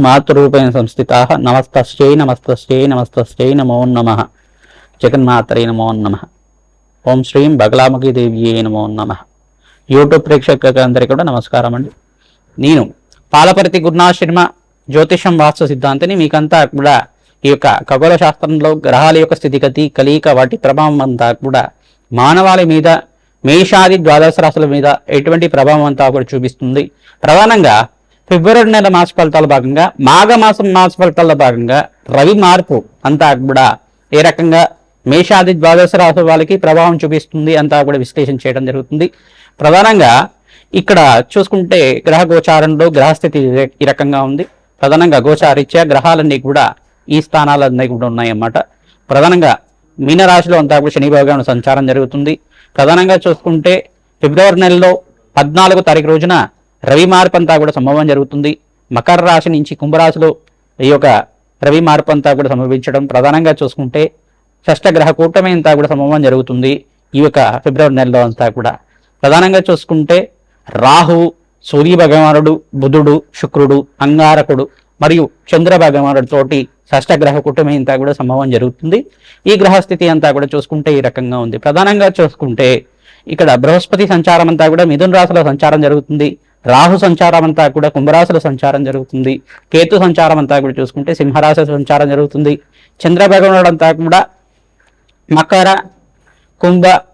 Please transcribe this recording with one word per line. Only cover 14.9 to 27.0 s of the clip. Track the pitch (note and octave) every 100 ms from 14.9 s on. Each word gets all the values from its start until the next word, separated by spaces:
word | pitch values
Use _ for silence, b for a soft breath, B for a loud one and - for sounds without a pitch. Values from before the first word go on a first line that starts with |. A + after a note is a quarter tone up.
| C#3 D#3 D#3+ F#3+ E3+
వాస్తు | D3+ D3 D3+
సిద్ధాంతిని. | C3+ C#3 C3+ F3 G3
మీకంతా | D#3 D#3 D3+ E3 C#3+
కూడా | C#3 C#3+ C3+ - _ _ _
ఈ | C#3
యొక్క | C#3 C3+ G#2 -
ఖగోళ | C3+ D#3+ E3+
శాస్త్రంలో | E3 D3+ D3+ D#3 D3+ D#3 E3
గ్రహాల | B2+ D#3 D#3+
యొక్క | D#3+ C#3
స్థితిగతి, | D3 C3+ C#3 C3+ D3+ -
కలయిక, | C#3 D3+ D#3 B2+
వాటి | B2+ -
ప్రభావం | C3+ C#3 D#3 D3 C3+
అంతా | B2 A#2 A#2+
కూడా | C3+ B2+ - - _ _ -
మానవాళి | A#2 C3 E3+ F#3+ F#3 E3+
మీద, | D#3+ D#3+ E3 - _ _ _
మేషాది | - D#3+ F#3 G3 F#3 F#3+ D#3
ద్వాదశ | D3 D#3+ D#3+
రాశుల | D#3+ D#3 D3+
మీద | C#3+ C#3+ - - C#3
ఎటువంటి | C#3+ E3 E3+
ప్రభావం | C#3 C#3 D3+ D3
అంతా | C3+ C#3 C3
కూడా | B2+
చూపిస్తుంది. | C3+ B2 - C3 C3+ C#3+ _